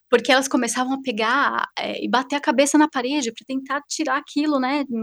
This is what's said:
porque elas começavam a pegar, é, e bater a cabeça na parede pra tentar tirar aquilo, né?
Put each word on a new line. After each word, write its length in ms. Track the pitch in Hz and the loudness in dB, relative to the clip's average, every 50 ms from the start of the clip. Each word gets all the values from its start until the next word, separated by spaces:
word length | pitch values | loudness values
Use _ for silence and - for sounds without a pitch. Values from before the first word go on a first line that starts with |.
| _ - | _ 0
porque 220 | 247 233 226 - | 2 2 4 4
elas 160 | 262 269 269 | 2 2 2
começavam 460 | 269 - 262 247 233 - 247 254 254 269 | 2 0 0 0 0 -2 -2 -2 -2 -4
a 80 | 269 | -4
pegar, 640 | 269 254 233 208 220 220 247 285 277 226 226 240 - - - | -4 -4 -2 -2 0 0 2 2 2 0 0 -2 -4 -4 -6
é, 260 | - - - - - - | -6 -6 -6 -6 -6 -4
e 40 | |
bater 280 | 208 202 247 262 262 285 | 0 0 0 0 0 -4
a 60 | 285 | -2
cabeça 360 | 285 311 269 233 285 277 - | 0 2 2 4 4 4 6
na 100 | 302 302 | 4 4
parede 440 | 302 - 269 240 254 285 302 254 226 | 4 2 -2 -2 -2 -2 -2 -2 -4
pra 120 | 220 - - | -6 -8 -8
tentar 340 | - 262 262 269 262 269 294 285 | -6 -6 -6 -4 -4 -6 -6 -6
tirar 300 | - - - 311 277 262 | -6 -6 -4 -2 -2 -2
aquilo, 420 | 285 294 - - 285 294 302 294 262 | -2 -4 -4 -2 0 0 2 2 2
né? 260 | 254 254 277 294 269 277 233 226 | 2 0 0 -2 -2 -2 -4 -6